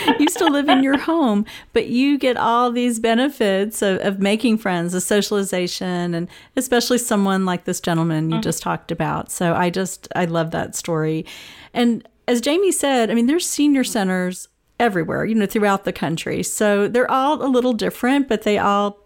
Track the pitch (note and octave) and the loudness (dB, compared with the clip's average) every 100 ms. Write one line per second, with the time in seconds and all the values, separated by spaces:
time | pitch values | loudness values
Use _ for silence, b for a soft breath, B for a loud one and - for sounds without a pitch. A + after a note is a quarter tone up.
0 | - A4+ D4 A#4+ E4 C#4+ C#4+ C4 C4+ C#4 | 0 2 2 2 2 2 4 4 4 0
1 | - E4 B3+ G#3 G#3+ B B A#3 - A#3+ | 0 2 2 0 -2 B B -2 0 2
2 | C#4 C#4 C4 A#3 A3+ A#3 B3 A#3+ B3 A3 | 2 2 0 0 2 2 2 2 0 0
3 | A3+ A#3 C4+ - G#3 F#3+ G#3+ - G3+ F#3 | 2 2 0 0 0 2 0 0 0 0
4 | G3+ G3 G3 G#3+ B3 A3 G3+ F3 E3+ F3+ | 0 0 0 2 2 0 0 -2 -2 -2
5 | - G#3 G3 G#3 F#3+ F3+ F3+ - F#3 F3+ | 0 0 2 -2 -2 -2 -2 -4 -4 -2
6 | F3 E3+ F3 B B C4+ C4 A#3+ A#3 B3 | -2 -4 -6 B B -6 0 0 2 0
7 | B3 G#3 G3 F#3+ F#3+ F3 - F3+ - E3 | 2 0 2 0 0 -2 -4 -4 -2 0
8 | E3 D#3 D#3+ D#3+ E3 D#3 - E3 - E3 | 0 0 0 -2 -2 -4 -4 -6 -6 -4
9 | D3+ D3+ - - F3 - F3+ F3+ F#3 - | -4 -4 -6 -4 0 0 0 -2 -4 -8
10 | - - F3 E3 D#3+ E3 - - - D#3+ | -8 -4 -2 -2 -2 -4 -6 -8 -4 -2
11 | D#3 D#3+ B B B B B - A#3+ A3+ | -2 -4 B B B B B 0 0 0
12 | - _ - A#3+ C#4+ E4+ G4 - C#4 C4 | -6 _ -2 0 0 0 0 0 0 2
13 | A3 A#3 A#3+ E4+ - - D4 C#4 B3 A3+ | 2 2 2 0 -2 2 2 4 2 -2
14 | F#3 F#3 F3+ F3+ - _ _ - A#3 F#3+ | 0 0 -2 -6 -14 _ _ -2 0 0
15 | D#3+ C3+ G#3 A3+ G3 A3+ G#3 G3 - - | -2 -2 0 0 0 2 0 0 -2 -4
16 | - D#3+ - - F3+ - G#3+ G3+ G3+ A#3+ | -4 -4 -4 -4 -4 0 2 2 2 0
17 | - C4 C4+ D4+ C4+ B3 B3+ A3 F3+ - | 2 2 0 0 0 2 2 0 -2 -2
18 | B3 C#4+ C#4 G#3+ G#3+ G#3 G3+ G3+ G#3 G3+ | 0 2 2 0 0 2 2 2 0 -4